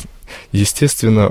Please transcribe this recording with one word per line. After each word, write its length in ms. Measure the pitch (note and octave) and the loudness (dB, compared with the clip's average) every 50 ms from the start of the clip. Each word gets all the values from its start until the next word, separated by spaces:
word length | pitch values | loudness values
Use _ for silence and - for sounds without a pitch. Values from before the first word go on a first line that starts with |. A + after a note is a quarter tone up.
| - - - - - - - - - - | -16 -18 -20 -20 -20 -20 -20 -20 -14 -6
Естественно, 800 | - G2+ G2+ - - - D3 C#3+ - - - A2 A2 G#2+ G2+ G2+ | -2 -2 -2 -2 0 0 -2 -2 0 0 0 2 4 4 2 2